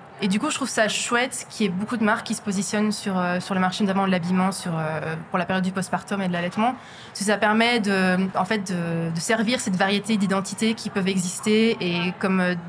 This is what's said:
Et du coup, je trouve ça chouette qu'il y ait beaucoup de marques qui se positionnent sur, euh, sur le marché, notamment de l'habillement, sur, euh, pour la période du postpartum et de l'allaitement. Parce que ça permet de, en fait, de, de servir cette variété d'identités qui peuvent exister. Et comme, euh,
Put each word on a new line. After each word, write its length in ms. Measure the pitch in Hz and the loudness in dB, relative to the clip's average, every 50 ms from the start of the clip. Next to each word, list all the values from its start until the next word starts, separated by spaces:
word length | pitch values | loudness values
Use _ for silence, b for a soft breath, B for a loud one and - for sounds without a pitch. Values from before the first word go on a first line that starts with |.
| - - - - | -20 -20 -8 -4
Et 60 | - | -2
du 140 | 202 190 214 | 0 0 0
coup, 100 | 277 302 | 0 0
je 60 | - | -2
trouve 120 | - 269 - | -2 -4 -2
ça 200 | - 240 220 208 | 0 2 2 2
chouette 580 | 208 - - - 247 240 247 262 - - - - | 0 -2 -2 0 0 0 0 0 -4 -8 -10 -10
qu'il 180 | - - 220 | -4 -2 0
y 20 | 190 | 0
ait 40 | 175 | 0
beaucoup 240 | 185 214 220 254 | -2 -2 -2 -2
de 60 | 214 226 | 0 2
marques 240 | 208 180 - - | 2 2 2 0
qui 80 | - 214 | -4 -6
se 80 | - - | -4 -4
positionnent 480 | 208 185 196 196 - - 208 214 214 | -2 -2 -2 -2 0 0 0 0 0
sur, 260 | 208 - - 208 190 | 0 -2 -2 -2 0
euh, 220 | 185 180 180 180 180 | 0 0 0 0 -2
sur 160 | 180 - 196 | -2 -2 0
le 60 | 185 | 0
marché, 240 | 185 185 185 - 214 | 2 2 2 2 0
notamment 200 | 190 190 196 196 | 2 2 2 2
de 60 | 190 | 2
l'habillement, 400 | 190 180 165 175 185 185 185 190 | 2 2 2 2 2 2 2 2
sur, 220 | 190 - - 180 165 | 0 -2 -4 -4 -4
euh, 380 | 160 156 156 156 151 156 160 160 160 160 - | -2 -2 -2 -2 -4 -4 -4 -6 -6 -6 -4
pour 80 | - 185 | -2 -2
la 60 | 175 | 0
période 160 | - 190 185 180 | 0 0 0 0
du 80 | 185 | 0
postpartum 500 | 185 190 180 - - 185 - - 208 196 | -2 -2 -2 -2 -4 -4 -4 -4 -4 -2
et 60 | 190 | -2
de 60 | 180 175 | -2 -2
l'allaitement. 420 | 170 170 180 - 214 220 247 262 254 B B B B B | -2 -2 -2 0 0 0 0 0 -2 B B B B B
Parce 140 | B B - | B B -4
que 40 | 196 | 0
ça 120 | 208 208 | 0 2
permet 420 | 202 233 214 214 220 233 240 240 233 | 4 4 4 4 4 4 4 4 2
de, 380 | 196 208 196 190 190 185 180 185 190 190 - | 2 2 2 4 4 4 4 2 2 0 0
en 80 | - 185 | -2 0
fait, 240 | - 220 214 190 190 | 0 0 -2 -2 -2
de, 460 | 185 175 170 170 165 165 165 165 165 | -4 -2 -2 -2 -2 -2 -2 -2 -2
de 60 | 170 | -2
servir 400 | - - 220 220 220 214 254 247 | -2 0 0 0 2 0 0 0
cette 160 | - 220 185 | 0 -2 0
variété 400 | 180 196 190 202 202 196 220 226 | 2 2 2 2 0 0 0 0
d'identités 580 | 202 202 180 190 196 190 - 196 - 220 220 226 | 2 2 2 2 0 -2 -2 -4 0 0 0 0
qui 160 | 226 - 202 | -2 -4 -4
peuvent 160 | - 202 180 | -2 -2 0
exister. 720 | 190 196 190 170 180 - - - 214 214 220 220 226 226 226 | 0 2 0 0 -2 -4 -4 0 2 4 4 4 4 2 0
Et 320 | - 180 175 175 170 185 180 - | 0 -2 0 0 0 -2 -2 -2
comme, 220 | - 190 190 185 | 0 0 2 2
euh, 160 | 180 180 180 175 170 | 2 2 0 -2 -4